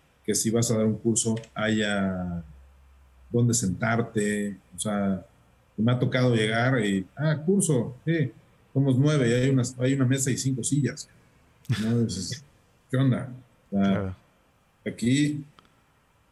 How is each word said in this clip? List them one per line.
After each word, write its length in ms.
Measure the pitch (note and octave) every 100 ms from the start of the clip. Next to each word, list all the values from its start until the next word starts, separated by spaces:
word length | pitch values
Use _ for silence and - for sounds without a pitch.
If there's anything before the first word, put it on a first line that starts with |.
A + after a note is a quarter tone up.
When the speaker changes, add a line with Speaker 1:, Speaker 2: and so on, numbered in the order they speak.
| _ _
Speaker 1:
que 120 | - G2+
si 160 | A#2
vas 180 | A#2 A2+
a 60 | A2
dar 80 | A2
un 120 | G2+
curso 360 | A#2 G#2+ A2+ A2+ - -
haya 880 | A2 G#2+ G#2+ G2+ F#2+ F#2 F2+ F2 D#2+ - - - - _ _ _ -
dónde 220 | A#2+ A#2+ A2
sentarte. 1000 | F#2+ F2 A2 A#2 A2+ G#2+ G#2 G#2 G#2 F#2+ _ F2+
O 40 |
sea, 460 | G#2+ G#2 G2 F#2 - _ _ _ _ -
me 160 | A2+
ha 60 | B2+
tocado 360 | A#2+ B2+ B2+ A2+
llegar 440 | G#2+ A2+ B2+ C3 G#2
y, 200 | G2 F#2 -
"Ah, 180 | D#3 D3
curso, 520 | D#3 G3+ D#3+ B2+ G#2 - D#3+
sí, 260 | E3 B2+ - - _ _
somos 240 | C3+ C#3 B2
nueve 300 | D3 D3+ A#2
y 40 |
hay 160 | B2 C3+
una, 140 | C3 A#2 -
hay 140 | C3 C3+
una 100 | B2
mesa 260 | C3+ C3+
y 60 | G2+
cinco 260 | C3+ B2+
sillas", 460 | - C#3+ B2 - - _ _ _ _ _ - A2+
¿no? 160 | A2 A#2+
Speaker 2:
<laughs> 60 | G#2+
Speaker 1:
Dices, 360 | F2+ F2 - - _ _ _ _
"¿Qué 60 | B2+
onda?". 320 | C3+ G#2 - - - _ -
O 40 | G2
sea, 80 | G2
Speaker 2:
Claro. 260 | G2+ F#2+ F#2 _ _ _ _ _ _ G#2+
Speaker 1:
aquí, 560 | - A#2 C#3 D3 D3+ - _ _ _ _ _ _ _ _